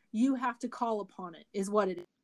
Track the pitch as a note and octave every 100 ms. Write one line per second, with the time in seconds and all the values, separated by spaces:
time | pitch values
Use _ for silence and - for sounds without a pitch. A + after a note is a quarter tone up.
0 | _ G#3+ C4 B3+ A#3+ A#3+ A#3+ - A#3 G#3+
1 | F#3+ - F3+ D#3+ - G3+ G3 G#3 G3 F3
2 | - _